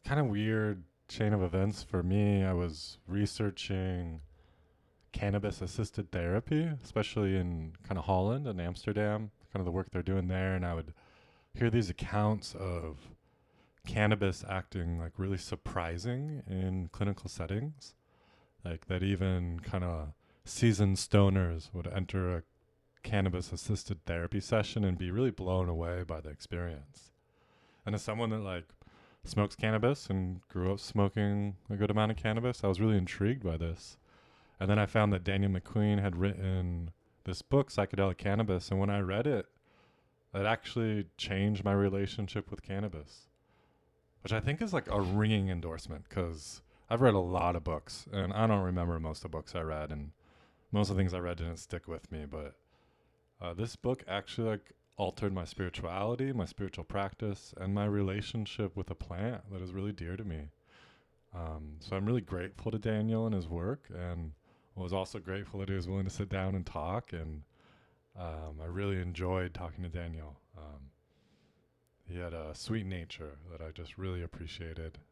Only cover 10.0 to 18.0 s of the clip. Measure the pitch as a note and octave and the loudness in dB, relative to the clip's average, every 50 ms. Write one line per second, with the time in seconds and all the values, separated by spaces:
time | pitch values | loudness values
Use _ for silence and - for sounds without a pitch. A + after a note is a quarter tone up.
10 | F2 - F#2+ F#2+ F2+ F2+ F#2 F#2 F#2 F#2+ F#2+ F#2 F2+ F2 E2+ E2 D#2+ D2+ D#2 - | 0 2 2 2 2 2 0 0 2 2 2 0 0 0 -2 -2 -4 -6 -12 -16
11 | - - - - - - _ _ _ _ _ - B2 A#2 A2 A#2+ A2 F2+ F2+ - | -20 -20 -20 -20 -20 -20 _ _ _ _ _ 2 2 4 6 4 2 2 0 -4
12 | - - - G#2 G#2 G#2+ G#2+ G2+ - - - - G2 F#2 F2 E2+ E2 D#2+ D2+ C#2+ | -4 -2 0 2 4 4 2 2 -2 -8 -8 -6 -4 -2 -2 -2 -4 -6 -8 -10
13 | - - - _ _ _ _ _ _ _ _ _ _ _ _ _ _ - - A2+ | -14 -18 -20 _ _ _ _ _ _ _ _ _ _ _ _ _ _ -4 2 4
14 | G#2+ G#2 G#2+ G2+ G2+ F#2+ F2 - - - G2 F#2+ F#2 _ - F#2+ F2 E2+ E2+ E2+ | 6 6 6 6 4 2 2 0 -4 -4 -4 -4 -4 _ -4 -2 -2 0 0 -2
15 | E2 E2 - - F#2 F#2+ G2 F2+ - - - - _ - - G2 E2+ E2 E2+ F2 | -2 -6 -4 -2 -2 0 0 -2 -2 -6 -8 -6 _ -4 -2 -2 -2 -2 -4 -4
16 | F#2 A#2+ B2 B2+ C#3+ D3+ D3+ C#3+ - F#2+ F#2+ F#2 F#2+ F#2 F#2 F#2 F2+ E2+ - - | -4 -4 -4 -4 -4 -6 -6 -8 -6 -4 -2 -2 0 0 0 -2 -4 -6 -4 -2
17 | G2+ G2+ G2 - - F2+ - - F2 D#2+ G2 G#2 B2+ D3+ D3+ - - - _ _ | 0 0 0 -2 -6 -12 -8 -6 -4 -2 -2 -2 -2 -4 -8 -10 -18 -20 _ _